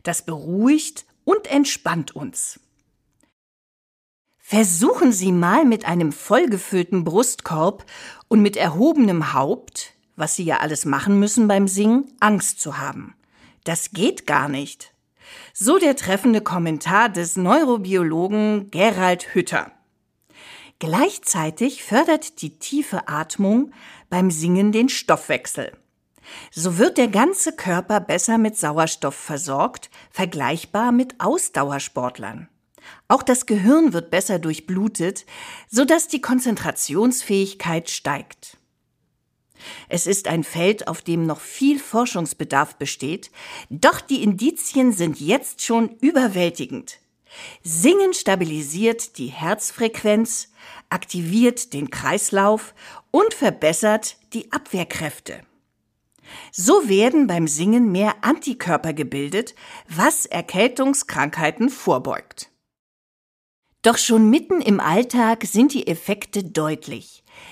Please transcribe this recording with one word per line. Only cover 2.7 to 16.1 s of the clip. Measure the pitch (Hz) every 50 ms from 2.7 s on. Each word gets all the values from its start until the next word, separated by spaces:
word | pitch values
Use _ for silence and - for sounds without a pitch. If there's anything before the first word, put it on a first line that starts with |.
| _ _ _ _ _ _ _ _ _ _ _ _ _ _ _ _ _ _ _ _ _ _ _ _ _ _ _ _ _ _ _ _ _ _
Versuchen | _ - - 214 220 185 175 165 214 320 494 508 349 254
Sie | 220 185 185 190
mal | 180 175 170 175 196 294 330
mit | 247 226 208 -
einem | - 175 175 165 151
vollgefüllten | 143 - - - 202 254 359 277 202 185 - - 196 185 175 175 202 185 165
Brustkorb | 165 156 202 262 - - - - - 165 156 156 190 196 - - - - - - - - - - _
und | 226 233
mit | 202 208 202 -
erhobenem | 190 170 147 170 240 320 330 302 240 202 180 165 156 143 -
Haupt, | 131 135 147 220 - - - _ - - - _ _ _ _ _
was | - 156 156 -
Sie | - 180
ja | 160 143 -
alles | - 151 151 143 -
machen | 147 139 139 - 202 202 202
müssen | 202 208 208 240 226 208
beim | 202 196 202 190
Singen, | 185 196 208 220 233 262 277 - - _
Angst | 208 214 208 185 - - - -
zu | - 156 139 139
haben. | 139 139 139 - - - - _ _ _ _ _ _ _ _ _ _
Das | 170 165 165 - -
geht | - 156 196 359 359 - -
gar | - 147 143 135 147
nicht. | 143 139 143 139 - _ - - _ _ _ _ _ _ _ - - - - - _
So | - 190 240 330 381
der | 349 294 262
treffende | 269 - 180